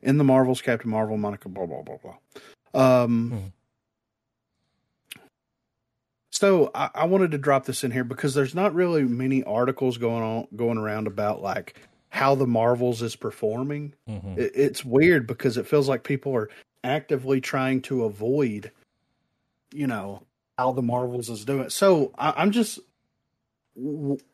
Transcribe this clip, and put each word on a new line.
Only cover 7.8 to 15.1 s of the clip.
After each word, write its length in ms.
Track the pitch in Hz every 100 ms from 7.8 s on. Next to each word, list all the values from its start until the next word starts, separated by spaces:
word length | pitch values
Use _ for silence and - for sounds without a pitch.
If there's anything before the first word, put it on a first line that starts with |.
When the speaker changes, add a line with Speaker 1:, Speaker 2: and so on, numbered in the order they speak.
Speaker 1:
in 80 | 135
here 120 | 123
because 320 | 127 127 147 135
there's 200 | 135 160
not 200 | 202 165
really 280 | 180 165
many 400 | 131 120 131 135
articles 540 | - 107 123 123 131 120
going 260 | 117 117
on, 240 | 110 113 113 104
going 220 | 117 113
around 300 | 107 107 110
about, 340 | 98 104 107
like, 340 | 98 90 87 - - _ _
how 260 | - 135 139
the 120 | 131
Marvels 540 | 117 117 123 123 117
is 140 | 117 -
performing. 800 | 117 - 110 113 135 147 147 - -
Speaker 2:
Mm-hmm. 320 | 107 95 92
Speaker 1:
It, 120 | 120 -
it's 300 | 143 - 131
weird 420 | 123 165